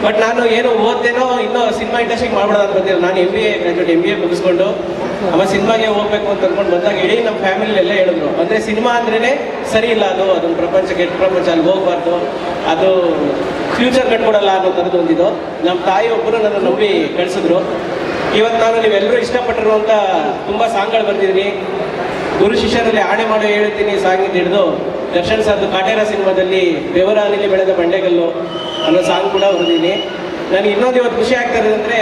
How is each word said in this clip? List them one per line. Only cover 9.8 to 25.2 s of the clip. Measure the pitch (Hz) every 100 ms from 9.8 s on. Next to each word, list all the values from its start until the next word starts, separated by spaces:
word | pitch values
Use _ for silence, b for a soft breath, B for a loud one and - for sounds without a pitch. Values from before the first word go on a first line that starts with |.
| 233 220
ಇಲ್ಲ, | 202
ಅದು | 185 190 175
ಅದೊಂದು | 170 165
ಪ್ರಪಂಚ, | 170 190 185 175
ಕೆಟ್ಟ | 170 -
ಪ್ರಪಂಚ, | 190 185 180
ಅಲ್ಲಿ | 165 156
ಹೋಗ್ಬಾರ್ದು, | 190 185 175 - 175 175 - - - 151
ಅದು | 165 190 185 175 156 147 143 180 - - -
ಫ್ಯೂಚರ್ | 247 254 -
ಕಟ್ಕೊಡಲ್ಲ | 226 220 214 196 190
ಅನ್ನೋ | 185 175
ಥರದ್ದು | 175 180
ಒಂದಿದು. | 165 160 180 - - - 165
ನಮ್ಮ | 180 190
ತಾಯಿ | 196 233 226
ಒಬ್ಬರು | 220 226 208
ನನ್ನ | 202 180
ನಂಬಿ | 185 208 175 151 -
ಕಳಿಸಿದ್ರು. | 175 202 165 175 - - - - - - - 208
ಇವತ್ತು | 220 233 226
ನಾನು | 226
ನೀವೆಲ್ಲರೂ | 226 202 202 240 226
ಇಷ್ಟಪಟ್ಟಿರುವಂಥ | 247 240 226 214 214 214 214 196 175 208 196 -
ತುಂಬ | 202 226 196
ಸಾಂಗ್ಗಳು | 202 226 208
ಬರ್ತಿದ್ದೀನಿ. | 185 190 185 196 214 185 - - - - - - -
ಗುರು | 190 240
ಶಿಷ್ಯರಲ್ಲಿ | 220 240 233 220 185
ಆಣೆ | 208 220
ಮಾಡಿ | 214 208 208
ಹೇಳ್ತೀನಿ | 214 202 208 196 185
ಸಾಂಗ್ | 185 196 180
ಹಿಡಿದು | 175 196 180 151 - - -
ದರ್ಶನ್ | 175